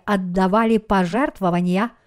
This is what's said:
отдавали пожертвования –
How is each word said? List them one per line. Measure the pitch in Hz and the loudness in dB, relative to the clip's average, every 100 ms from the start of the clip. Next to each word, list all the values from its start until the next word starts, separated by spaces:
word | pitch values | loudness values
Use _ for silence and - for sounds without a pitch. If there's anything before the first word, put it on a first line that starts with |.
отдавали | - 202 185 180 185 208 226 220 | -4 -4 -2 0 2 2 2 0
пожертвования – | - 196 175 214 311 - 185 175 180 185 233 - | 0 0 0 0 -2 -2 -2 0 0 -2 -2 -8